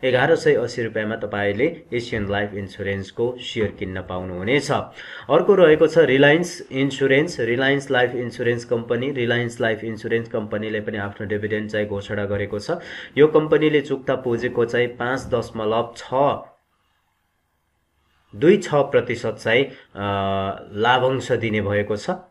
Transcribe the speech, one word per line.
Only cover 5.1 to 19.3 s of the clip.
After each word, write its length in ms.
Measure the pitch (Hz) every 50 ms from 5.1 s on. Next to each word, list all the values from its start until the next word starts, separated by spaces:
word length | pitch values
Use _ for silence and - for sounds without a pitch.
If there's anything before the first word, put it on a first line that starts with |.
| - - - - 135 165 180 208 202
रहेको 320 | 185 180 156 156 156 165
छ 120 | 151 156 165
रिलायन्स 720 | 165 131 127 135 143 143 147 170 175 170 - - - - 131
इन्सुरेन्स। 680 | 131 135 143 131 - 143 131 131 139 156 175 - -
रिलायन्स 500 | 123 113 120 120 135 135 139 139 139 -
लाइफ 240 | 135 123 123 120 127
इन्सुरेन्स 500 | 120 123 117 117 - 123 117 120 117 117
कम्पनी। 460 | - 123 113 113 117 120 117 127 139
रिलायन्स 500 | 147 131 120 117 120 120 120 117 117 -
लाइफ 240 | 123 113 110 107 -
इन्सुरेन्स 440 | 113 110 104 - 117 113 117 117 117
कम्पनीले 520 | - 117 107 107 107 104 110 110 107 107
पनि 180 | 104 113 107 104
आफ्नो 280 | 101 101 101 - 110
डिभिडेन्ड 440 | 95 107 104 104 104 107 107 107 107
चाहिँ 160 | 107 107 107
घोषणा 380 | 95 101 101 98 - 110 101 101
गरेको 340 | 98 101 101 101 98 - 104
छ। 120 | 104 - 160 175 - - - - - - - 131
यो 80 | 147
कम्पनीले 540 | 156 151 156 156 151 160 147 156 151 147 147
चुक्ता 340 | 135 131 135 135 131 - 135
पुँजीको 500 | 123 - 127 117 110 120 123 120 120 117
चाहिँ 240 | 113 - 120 123 120
पाँच 260 | - - 123 123 131 131 123
दशमलव 680 | - 127 120 113 - - 113 110 107 110 113 117 - -
छ, 80 | - - - 127 131 143 139 110 - - - _ _ _ _ _ _ _ _ _ _ _ _ _ _ _ _ _ _ _ _ _ _ _ _ _ _ _ _ _ _ _ _ _ _ _ _ -
दुई 200 | 104 120 165 208
छ 180 | 202 - - 151
प्रतिशत 640 | 143 135 - - 123 120 - 117 - - 113